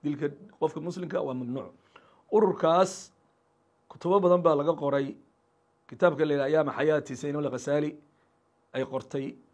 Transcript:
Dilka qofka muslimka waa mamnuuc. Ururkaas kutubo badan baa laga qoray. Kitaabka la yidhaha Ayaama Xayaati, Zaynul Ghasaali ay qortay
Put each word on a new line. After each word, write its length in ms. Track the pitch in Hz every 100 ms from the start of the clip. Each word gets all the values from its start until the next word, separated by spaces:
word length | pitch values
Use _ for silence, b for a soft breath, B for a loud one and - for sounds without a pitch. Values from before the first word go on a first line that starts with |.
Dilka 260 | 147 147 147 143 - -
qofka 200 | 156 156
muslimka 400 | 160 180 175 -
waa 120 | 139
mamnuuc. 380 | 127 123 131 90 - b b b b b
Ururkaas 800 | 214 202 - 165 170 185 - - _ _ _ _ _ _ _ _
kutubo 300 | - 170 190
badan 200 | 180 180
baa 120 | 170 147
laga 160 | 147
qoray. 420 | 165 143 139 139 - _ _ _ _ _ _ _
Kitaabka 380 | 117 175 143
la 80 | 151
yidhaha 140 | 143 139
Ayaama 240 | 156 143
Xayaati, 420 | - 151 151 147
Zaynul 360 | 127 147 147 143
Ghasaali 440 | 123 135 147 151 - _ _ _ _ _ _ _
ay 120 | -
qortay 520 | 131 131 131 143 135 - _